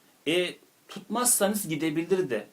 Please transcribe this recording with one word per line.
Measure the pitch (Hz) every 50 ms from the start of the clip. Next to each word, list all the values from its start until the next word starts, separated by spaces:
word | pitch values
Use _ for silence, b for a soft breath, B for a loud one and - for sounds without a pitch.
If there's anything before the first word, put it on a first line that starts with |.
| b b b b - 147
E, | 160 180 180 175 - - _ - _ _ _ -
tutmazsanız | - 208 - - 208 233 247 240 - - 208 196 214 208 196 160
gidebilir | 160 147 156 160 151 160 165 170 190 185 175 139
de, | 120 104 101 -